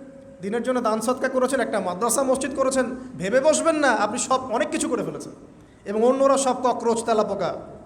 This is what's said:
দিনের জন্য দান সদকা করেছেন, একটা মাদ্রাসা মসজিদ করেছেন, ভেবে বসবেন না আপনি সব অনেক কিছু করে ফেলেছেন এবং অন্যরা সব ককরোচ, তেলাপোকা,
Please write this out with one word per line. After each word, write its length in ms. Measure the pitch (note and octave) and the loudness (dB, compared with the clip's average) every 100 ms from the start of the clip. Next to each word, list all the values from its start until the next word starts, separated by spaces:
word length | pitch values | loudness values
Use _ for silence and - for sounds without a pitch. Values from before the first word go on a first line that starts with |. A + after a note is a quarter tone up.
| - - - - | -16 -20 -20 -12
দিনের 200 | G3 A#3 | -6 -4
জন্য 180 | A#3 B3+ | -2 0
দান 200 | A3 A3 | 0 0
সদকা 280 | A3+ B3 C4 | 0 -2 -2
করেছেন, 320 | B3+ B3 C4 | 0 0 0
একটা 200 | A3 G#3 | 0 -2
মাদ্রাসা 420 | F3+ F3+ A#3 C#4 | -2 -2 0 0
মসজিদ 340 | C4 C4 C#4 C4+ | 2 0 -2 -2
করেছেন, 280 | C4 C4 A#3 B3+ - - | 0 0 -2 -6 -12 -8
ভেবে 220 | F#3 B3+ | 0 2
বসবেন 360 | D#4 C4 D#4 D#4 | 4 4 2 2
না 120 | C#4 | 4
আপনি 300 | G#3 G#3+ A3+ | 4 0 -2
সব 320 | - B3+ - | 0 0 0
অনেক 200 | A#3 D#4 | -2 -2
কিছু 180 | D#4 D4+ | -2 -2
করে 160 | A3+ | -4
ফেলেছেন 280 | D#3+ D3+ - - - - - - | -4 -8 -12 -16 -20 -20 -20 -16
এবং 200 | G3+ G#3+ | -6 2
অন্যরা 340 | B3 C4+ C#4 C4+ | 4 4 4 4
সব 260 | C4 B3+ | 2 0
ককরোচ, 400 | B3+ A#3 A#3 A3+ | 0 0 0 0
তেলাপোকা, 500 | A3+ G#3+ G3+ F#3+ D#3+ - - - | 0 0 0 -2 -4 -6 -12 -18